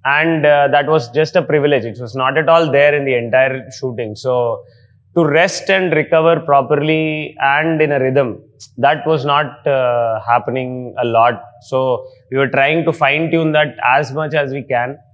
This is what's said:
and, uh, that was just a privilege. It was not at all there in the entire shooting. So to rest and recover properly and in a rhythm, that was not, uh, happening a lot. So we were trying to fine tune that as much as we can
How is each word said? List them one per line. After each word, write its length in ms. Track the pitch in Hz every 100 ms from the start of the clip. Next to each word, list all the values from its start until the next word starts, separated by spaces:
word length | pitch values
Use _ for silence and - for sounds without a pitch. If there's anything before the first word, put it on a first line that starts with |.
| 135
and, 400 | 147 160 160 147
uh, 220 | 147 143
that 200 | 143 143
was 220 | 156 -
just 260 | 156 156 185
a 60 |
privilege. 440 | - 151 147 139 113
It 140 | 107
was 160 | 120 131
not 220 | 131 143
at 100 | 160
all 240 | 165 160
there 220 | 139 147 147
in 80 |
the 120 | 139 123
entire 540 | 120 131 131 131 127 -
shooting. 360 | 131 117 113 107
So 480 | 127 127 120 113 - _ _ _ _ -
to 100 | 156
rest 440 | 151 185 - -
and 220 | 190 185
recover 460 | 156 147 165 160 165
properly 960 | 160 139 131 147 151 156 156 151 151 -
and 400 | 139 143 160 160
in 100 | 151
a 80 | 143
rhythm, 420 | 131 135 127 - - _ - -
that 280 | 135 135 143
was 180 | 156 139
not, 400 | 143 147 - 151
uh, 520 | 135 123 120 117 110
happening 720 | 120 120 120 131 127 127 123 123
a 60 | 120
lot. 380 | 113 120 120 - -
So 440 | - 135 131 120 - - _
we 60 | 131
were 100 | 135
trying 380 | 139 139 160 160
to 80 |
fine 380 | 151 139 151 165
tune 200 | 165 160
that 220 | 151 151 -
as 300 | 123 135 135
much 220 | 139 156 151
as 160 | 139
we 120 | 139
can 340 | 120 123 123 143 _